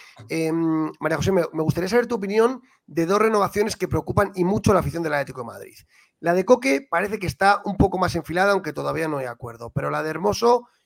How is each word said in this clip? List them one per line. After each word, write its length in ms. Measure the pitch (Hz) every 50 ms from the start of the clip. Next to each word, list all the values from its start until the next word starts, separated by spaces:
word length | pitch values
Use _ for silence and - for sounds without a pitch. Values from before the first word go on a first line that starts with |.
| - - - - 110 -
em, 640 | 156 165 160 160 160 165 165 160 160 160 156 156 - -
María 200 | 151 156 160 147
José, 120 | - 190
me, 120 | 190 180 160 -
me 100 | - 160
gustaría 260 | 156 151 - 170 180 185
saber 200 | 220 240 240 240
tu 80 | 240
opinión 460 | 202 196 196 208 220 226 247 269 254 - _ _ _ _
de 200 | - 147 165 165
dos 140 | 165 196 214
renovaciones 560 | 220 220 220 208 190 180 - 202 214 220 -
que 100 | - 180
preocupan 460 | - 156 160 - - - 208 202 196 196
y 80 | 185 175
mucho 280 | 185 208 220 208 -
a 20 | 202
la 60 | 175
afición 240 | 139 143 143 165 165
del 80 | 156 147
Atlético 280 | 143 139 139 127 131
de 40 | 120
Madrid. 280 | 110 98 98 - - - - - _ _ _ _ _ _ _
La 160 | 156 170 175
de 100 | 185 185
Coque 400 | 240 247 - - 269 277 277 - _
parece 300 | - 170 208 196 220 202
que 80 | 180 165
está 340 | - - 196 196 202 202 -
un 120 | 202 196
poco 200 | 202 196 190 185
más 200 | 185 185 165 175
enfilada, 340 | 170 151 - 160 180 190 202
aunque 220 | 202 196 190 156
todavía 340 | 143 147 143 143 143 156 160
no 120 | 156 151 139
hay 80 | 127
acuerdo, 440 | 123 117 - 123 117 113 113 117 117
pero 160 | - 139 143 143
la 140 | 147 151
de 80 | 156 156
Hermoso, 560 | 156 160 180 208 190 - 233 240 247 247 240 _ _ _ _